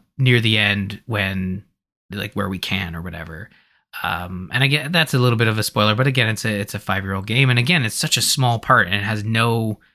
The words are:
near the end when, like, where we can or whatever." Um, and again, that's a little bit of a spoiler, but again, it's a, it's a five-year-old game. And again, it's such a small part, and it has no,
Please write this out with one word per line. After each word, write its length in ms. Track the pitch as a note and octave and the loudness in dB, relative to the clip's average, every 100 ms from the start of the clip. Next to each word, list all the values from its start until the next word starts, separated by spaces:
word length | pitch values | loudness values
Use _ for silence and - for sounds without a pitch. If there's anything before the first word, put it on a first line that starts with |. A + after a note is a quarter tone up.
| _ - | _ 0
near 240 | C3 B2 | 4 4
the 160 | A2+ G#2+ | 4 4
end 440 | G#2 G2+ F#2+ G2 - | 2 2 -2 -6 -6
when, 580 | G#2 F#2+ F#2+ F#2 F#2 - _ _ _ - | -2 -2 -2 -4 -4 -10 _ _ _ -14
like, 240 | G2+ G#2 - | -10 -6 -4
where 140 | G2 | -4
we 100 | F#2 | -4
can 360 | - F#2+ F2+ E2 | -4 -4 -6 -8
or 60 | |
whatever." 480 | F2 D#2+ D#2+ D#2+ - _ _ _ _ - | -10 -10 -12 -14 -18 _ _ _ _ -10
Um, 480 | - F2 F2+ F#2 F2+ | -6 -6 -6 -8 -4
and 100 | B2+ | 0
again, 280 | C#3 D3 D3+ | 2 0 0
that's 240 | F3 D#3+ C3+ | 0 2 2
a 40 | |
little 180 | B2 A#2 | 4 4
bit 100 | A2+ | 2
of 100 | A2 | 2
a 60 | |
spoiler, 320 | G#2 A2+ G#2+ G#2+ | -2 2 2 2
but 100 | C3+ | 2
again, 240 | C3 A2 | 2 0
it's 160 | A2 A2+ | 0 -2
a, 60 | |
it's 240 | G#2 G#2 G2+ | -4 -4 -8
a 40 | |
five-year-old 460 | - G2 G2 G2 G2+ | -4 -4 -2 -4 -2
game. 240 | A#2+ C3+ | 2 4
And 80 | B2 | 4
again, 280 | B2+ F3 A2 | 2 2 0
it's 100 | - | -2
such 220 | D#3 - | -2 0
a 40 | |
small 380 | - - B2+ A2+ | 0 2 2 2
part, 260 | - B2 F2+ | 4 4 4
and 100 | G2+ | 0
it 80 | |
has 200 | G2+ A2 | -2 -4
no, 560 | G#2 A2+ A#2 A#2 A2 G#2 _ | 0 0 2 2 -2 -4 _